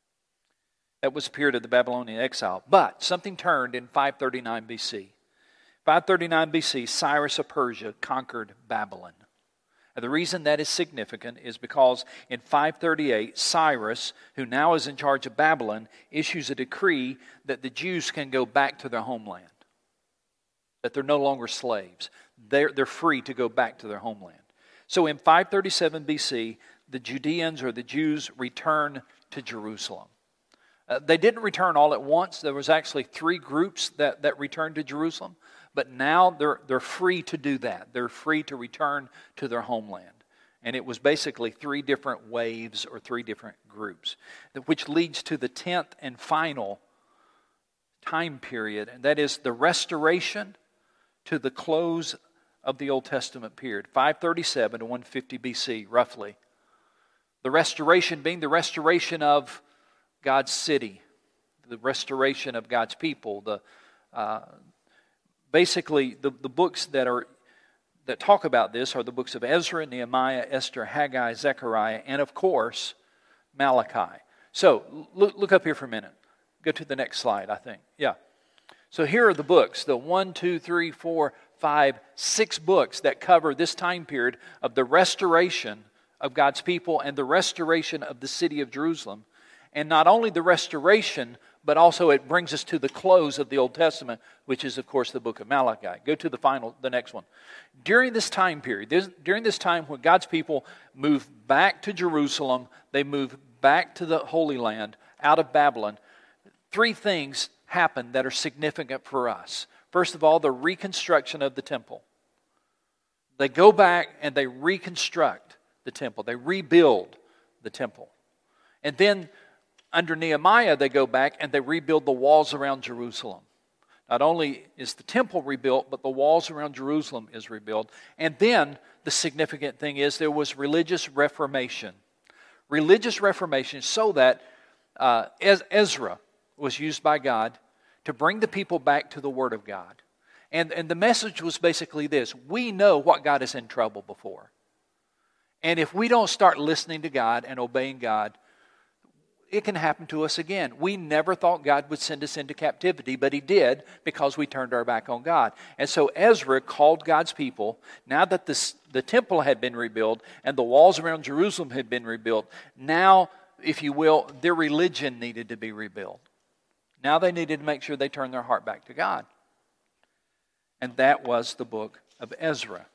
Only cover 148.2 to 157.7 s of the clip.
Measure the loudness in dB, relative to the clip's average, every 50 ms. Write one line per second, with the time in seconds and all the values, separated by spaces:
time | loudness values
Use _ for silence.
148.2 | -2 -4 -8 _ _ _ _ _ _ _ _ _ _ _ _ _ _ _ _ _
149.2 | _ _ _ _ _ _ -4 -2 -2 -2 -2 0 0 0 0 -2 -6 -8 -4 -4
150.2 | -2 -2 -2 -4 -4 -4 -4 -4 -4 -4 -4 -4 -4 -4 -4 -4 -4 0 0 0
151.2 | 2 0 0 2 2 2 2 2 2 2 2 2 0 -4 -8 -8 -6 -6 -6 -6
152.2 | -8 -8 -8 -10 -10 -10 -8 -4 -4 -4 -4 0 -2 -2 -2 -2 -4 -8 -4 0
153.2 | 0 0 0 -2 -2 2 4 4 6 4 2 0 -4 -14 -20 -10 _ -10 -4 -2
154.2 | -2 -2 0 -2 -4 -4 -4 -8 -6 -2 -2 -2 0 0 -2 -2 -4 -6 -8 -6
155.2 | -2 0 2 2 2 2 0 -8 -18 -20 -8 -6 -6 -2 2 2 2 2 4 4
156.2 | 6 6 6 4 4 0 0 0 0 -4 0 4 6 6 6 4 2 0 0 0
157.2 | 0 -2 -4 -6 -6 -6 -6 -6 -6 -6